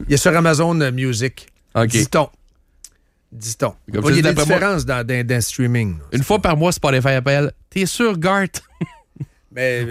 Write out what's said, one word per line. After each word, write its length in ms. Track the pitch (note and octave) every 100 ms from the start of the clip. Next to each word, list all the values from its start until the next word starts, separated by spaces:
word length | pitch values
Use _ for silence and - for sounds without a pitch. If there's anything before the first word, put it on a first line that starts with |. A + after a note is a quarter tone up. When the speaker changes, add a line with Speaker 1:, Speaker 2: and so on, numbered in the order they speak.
| -
Speaker 1:
Il 60 |
est 40 | C#3+
sur 180 | F#3 E3
Amazon 380 | E3 D3+ E3 E3 C#3
Music. 560 | B2+ C3 A2+ B2 - - _ _ -
Speaker 2:
Ok. 120 | A#2
Speaker 1:
Dit-on. 420 | A#2 G#2 E3 C#3 _ _ _ _ _ - _ _ _ _
Dit-on. 380 | A#2 A2 - A#2+
Speaker 2:
Comme 80 | - -
Speaker 1:
Il 80 | G#2
y 20 |
a 40 |
Speaker 2:
je 60 | C#3+
dis, 120 | C#3
Speaker 1:
des 0 |
Speaker 2:
d'après 240 | D#3 D3+ D3+
moi, 100 | F3+
Speaker 1:
différences 280 | G3+ F3 B2+
dans, 200 | B2 A#2
dans, 200 | B2+ A#2+
dans 100 | B2
le 60 |
streaming, 560 | G#2+ - B2 A#2+ G#2+ D#2+
là. 60 | C#2+
Speaker 2:
une 120 | B2
fois 160 | C3+ G#3
par 160 | F#3+ D3+
mois, 140 | F3
Spotify 380 | E3+ D3 C3 C3
appelle. 420 | C3 B2+ C#3+ D3 - _
T'es 160 | F#3+ F#3
sûr, 320 | - A#3 F3+
Garth ? 420 | F3 G3 F#3 - - - E3+ - _ - C#3+ _ _ B2
Speaker 1:
Mais 300 | C3 A#2+ A#2